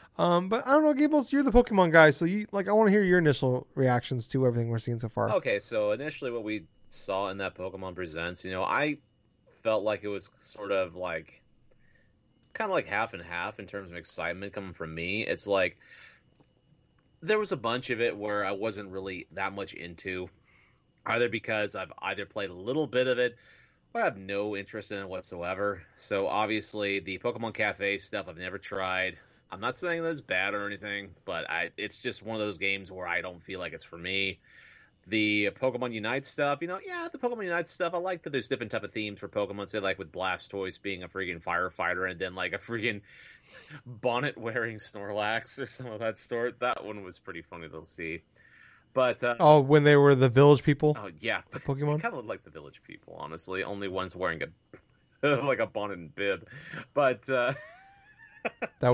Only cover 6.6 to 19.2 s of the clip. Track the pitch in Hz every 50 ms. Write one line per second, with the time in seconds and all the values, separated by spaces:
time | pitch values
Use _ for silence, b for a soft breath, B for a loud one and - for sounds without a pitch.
6.6 | 82 - _ _ - - - - - - 95 95 98 95 98 98 98 92 - -
7.6 | 90 95 90 95 95 92 90 87 92 82 76 82 85 87 90 - - 95 92 92
8.6 | 92 - 87 127 147 151 147 - _ _ _ _ _ _ _ _ _ _ _ _
9.6 | - 113 110 107 98 107 104 95 101 104 101 98 - - - _ - - - -
10.6 | 104 98 98 95 92 87 82 90 90 90 82 80 80 - - - _ _ _ _
11.6 | _ _ _ _ _ _ _ _ _ _ _ _ _ _ _ _ _ _ - -
12.6 | 226 208 190 160 104 101 101 104 113 113 - 92 85 87 87 87 87 104 110 -
13.6 | 101 85 - 101 98 90 87 87 82 - - - 80 85 87 92 98 101 - 104
14.6 | 98 92 87 - 85 80 80 82 82 87 98 110 - - - - - 101 101 98
15.6 | 92 87 - b b b b b b b b b b _ _ _ _ _ _ _
16.6 | _ _ _ _ _ _ _ _ _ _ _ _ - 165 214 214 214 - 190 139
17.6 | 107 113 117 127 127 - 123 107 117 117 - 101 104 107 104 104 101 95 104 95
18.6 | 101 110 104 101 104 95 92 95 95 98 92 87